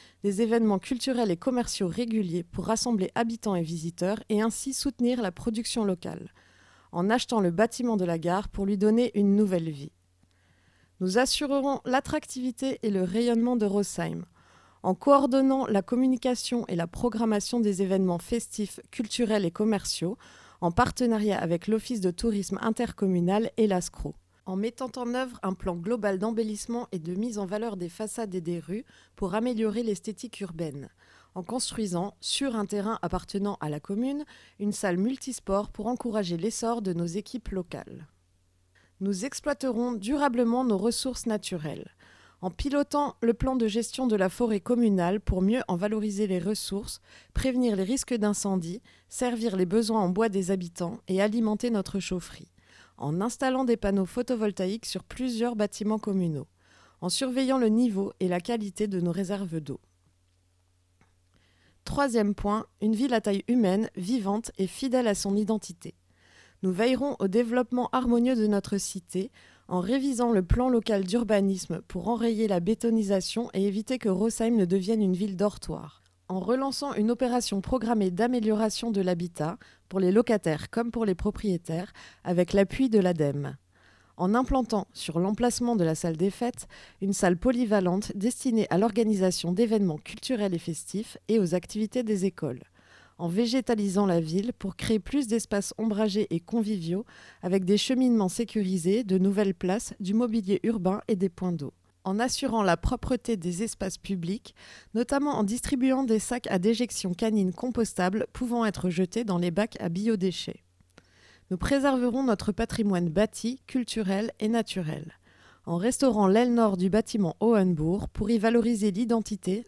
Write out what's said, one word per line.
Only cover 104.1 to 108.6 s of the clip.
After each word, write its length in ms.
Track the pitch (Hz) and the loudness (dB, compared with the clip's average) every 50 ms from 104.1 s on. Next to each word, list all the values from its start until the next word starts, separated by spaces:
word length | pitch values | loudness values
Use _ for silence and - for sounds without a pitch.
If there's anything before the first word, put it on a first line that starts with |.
| 196 180 165 170 202 240 - - - - - - - - - _ - | -4 -4 -2 -4 -4 -6 -8 -14 -20 -20 -20 -20 -20 -20 -16 _ -2
notamment 420 | 220 247 - 285 277 285 294 277 | -2 0 0 0 0 0 0 0
en 80 | 220 214 | 0 0
distribuant 600 | 190 233 247 - - 294 247 254 262 262 269 269 | 0 0 -2 -2 -2 0 2 2 2 2 2 2
des 160 | 226 220 214 | 2 0 0
sacs 280 | - - 247 - - - | 0 -2 -4 -6 -2 -2
à 120 | 196 180 | 0 2
déjection 540 | 175 220 233 214 247 196 - - - 180 175 | 2 2 2 2 0 -2 -4 -4 -4 -4 -2
canine 380 | - 233 226 214 214 190 185 175 | -2 0 0 2 2 2 2 0
compostables 760 | - 240 254 226 240 220 - - - 180 185 196 220 - - - | -2 -4 -4 -2 -2 -2 -2 0 0 0 0 0 -2 -4 -4 -4
pouvant 320 | - 254 226 240 240 | -6 -4 -2 0 0